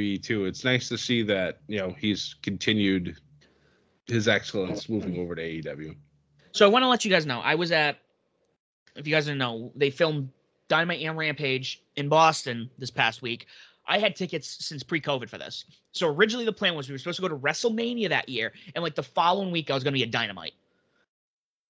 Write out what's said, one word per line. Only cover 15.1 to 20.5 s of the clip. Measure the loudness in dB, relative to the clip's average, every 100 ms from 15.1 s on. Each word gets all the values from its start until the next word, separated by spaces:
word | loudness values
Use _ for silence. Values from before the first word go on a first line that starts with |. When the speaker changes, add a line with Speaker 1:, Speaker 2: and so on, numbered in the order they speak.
| -4 -4
Speaker 2:
for | -10
this. | -12 -12 -16 _ _
So | -2 0
originally | 4 4 4 -2
the |
plan | 0 -2 -2
was | -6
we |
were | -8
supposed | -6 -4
to |
go | -4
to | -2
WrestleMania | -2 0 0 0 -2 -2 0
that | 0 -2
year, | -4 -4 -6 -10 -4
and, |
like, | -4
the | -4
following | -4 2 4 2 0
week | -2 0
I |
was | 0
gonna | 0 0
be |
at | 0
Dynamite. | 0 -2 -6 -14